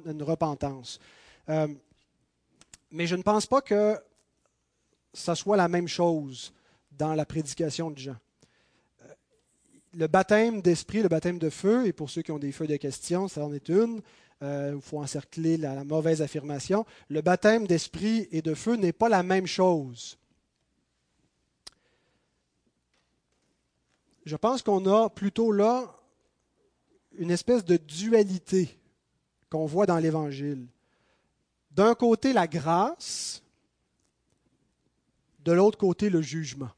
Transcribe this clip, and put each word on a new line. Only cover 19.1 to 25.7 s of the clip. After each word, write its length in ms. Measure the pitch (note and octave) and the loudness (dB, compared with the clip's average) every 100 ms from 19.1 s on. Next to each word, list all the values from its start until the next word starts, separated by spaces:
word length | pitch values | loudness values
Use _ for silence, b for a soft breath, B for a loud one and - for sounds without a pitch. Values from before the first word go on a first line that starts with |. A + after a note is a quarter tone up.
| F#3+ | 2
même 240 | F#3 F#3+ F#3 | 2 0 0
chose. 720 | - F#3 D#3+ C3 A#2+ - - _ _ _ _ _ _ _ _ _ _ _ _ _ _ - _ _ _ _ _ _ _ _ _ _ _ _ _ _ _ _ _ _ _ _ _ _ _ _ _ | 2 2 2 -2 -12 -18 -20 _ _ _ _ _ _ _ _ _ _ _ _ _ _ -20 _ _ _ _ _ _ _ _ _ _ _ _ _ _ _ _ _ _ _ _ _ _ _ _ _
Je 120 | D3+ D3+ | -10 -2
pense 260 | A3+ C4 | -2 0
qu'on 240 | A3+ G3 F#3+ | 0 2 4
a 220 | G#3+ A3 | 4 2
plutôt 420 | - G3 - A3+ | -2 -4 0 0
là 420 | G3+ A3 | 4 4